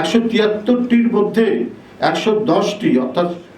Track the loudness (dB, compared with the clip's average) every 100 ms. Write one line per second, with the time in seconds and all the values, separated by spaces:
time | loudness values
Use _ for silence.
0 | 2 0 2 2 0 0 0 0 2 2
1 | 2 2 0 2 0 0 -4 -10 -18 -4
2 | -2 0 0 0 2 0 0 -2 0 0
3 | 0 -2 -4 -4 -14